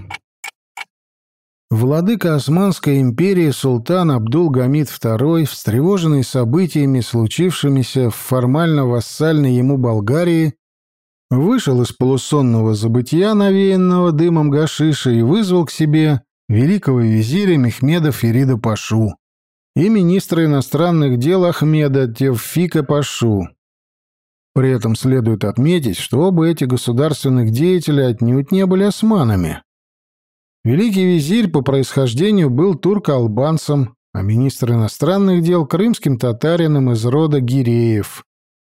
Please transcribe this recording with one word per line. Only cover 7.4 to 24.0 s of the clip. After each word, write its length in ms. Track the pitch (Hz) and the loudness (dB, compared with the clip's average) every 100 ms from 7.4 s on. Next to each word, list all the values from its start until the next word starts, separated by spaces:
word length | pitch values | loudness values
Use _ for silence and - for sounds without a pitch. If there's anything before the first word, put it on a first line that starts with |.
| 185 - 143 135 123 131 120 | -2 0 0 0 0 -2 -2
в 60 | - | -4
формально 720 | - 127 123 143 170 151 127 | -4 -2 0 0 0 0 0
вассальной 680 | 120 - - 156 156 139 | -2 -4 -4 0 2 2
ему 240 | 127 131 139 | 2 0 0
Болгарии, 800 | 120 110 104 147 175 165 160 - _ _ _ _ _ _ - | 0 -2 -2 0 0 0 -2 -4 _ _ _ _ _ _ -4
вышел 520 | 123 170 254 151 123 | 0 2 0 0 0
из 120 | 120 | 0
полусонного 840 | - 131 131 - 151 127 113 110 104 | -2 0 0 0 0 2 2 0 0
забытия, 600 | 113 120 123 160 202 208 | 0 -2 0 0 2 2
навеянного 760 | 202 196 196 190 185 180 175 | 2 2 2 2 2 2 2
дымом 380 | 151 170 165 147 | 2 2 2 2
гашиша, 640 | 143 156 - 156 143 131 | 0 0 0 0 0 0
и 100 | 117 | 2
вызвал 440 | 117 202 196 180 165 | 2 2 2 0 0
к 60 | |
себе 520 | - 156 156 156 143 - _ - | -2 0 2 2 0 -4 _ -2
великого 500 | 107 139 202 143 127 | 0 2 0 0 0
визиря 560 | 113 110 107 175 202 160 | 2 2 0 0 2 2
Мехмеда 560 | 120 - 135 175 156 | 0 0 0 0 0
Ферида 460 | 120 117 117 135 120 | 0 0 2 0 0
Пашу – 580 | 113 107 - 110 107 - _ _ _ _ _ - | -2 -4 -2 -2 -2 -4 _ _ _ _ _ -2
и 120 | 190 | 2
министра 560 | 220 170 190 - 165 | 2 2 0 0 0
иностранных 760 | 160 143 - 147 175 165 143 123 | 2 0 0 0 2 2 2 0
дел 260 | 135 190 175 | 2 2 0
Ахмеда 680 | - 151 156 147 135 127 | 0 0 2 2 0 -2
Тевфика 720 | 113 135 120 - 160 175 160 | -2 -2 -2 -4 -2 0 0
Пашу. 640 | 143 147 139 - 117 101 87 _ _ _ _ _ | 0 -2 -2 -2 0 0 -4 _ _ _ _ _